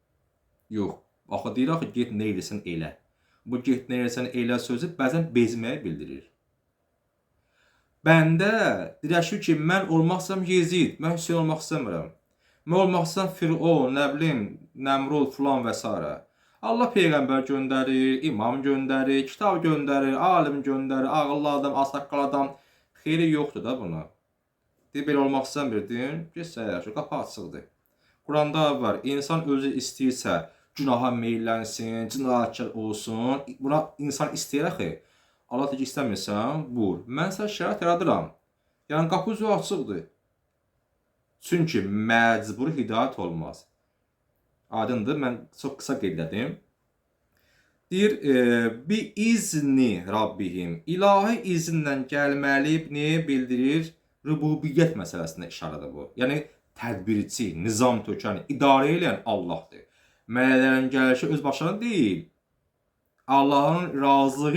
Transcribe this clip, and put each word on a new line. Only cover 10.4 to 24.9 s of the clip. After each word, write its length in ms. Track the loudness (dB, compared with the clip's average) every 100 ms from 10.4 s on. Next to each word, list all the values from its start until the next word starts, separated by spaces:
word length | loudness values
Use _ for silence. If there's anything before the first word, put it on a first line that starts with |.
| 2
Yezid, 540 | 2 4 2 0 0
mən 160 | -4 -2
Hüseyn 240 | 0 0
olmaq 200 | 0 -2
istəmirəm. 460 | -4 -6 -4 -6 -8 -14 _ _ _ _ 0
Mən 140 | 2
olmaq 220 | 4 2 0
istəyirəm 240 | -2 -4 -2
Firon, 560 | 0 2 4 4 4
nə 120 | 0 0
bilim, 260 | 0 0 0 -4 -8 -18 -8
Nəmrud 560 | 0 0 0 0 0 0
filan 280 | 0 0
və 100 | 0
s." 140 | -4 -4 -4 -6 -8 -14 _ _ _
Allah 280 | -2 0 2
peyğəmbər 520 | 4 4 4 2 0 0
göndərir, 760 | -2 0 0 2 2 2 2 0
imam 360 | 0 0 0
göndərir, 640 | 0 0 0 0 2 0 0
kitab 360 | -2 0 2
göndərir, 520 | 2 0 0 0 2 2
alim 460 | 4 4 4 0
göndərir, 440 | -2 -2 -2 -2 0
ağıllı 440 | 0 0 0 0
adam, 260 | 0 0 0
ağsaqqal 480 | -2 -4 -6 -2
adam. 320 | 0 0 -2 -6 _ _ _ _
Xeyri 260 | -2 2 2
yoxdur 340 | 2 0 -4
da 160 | -6 -6
buna. 220 | -6 -8 -10 _ _ _ _ _ _ _ _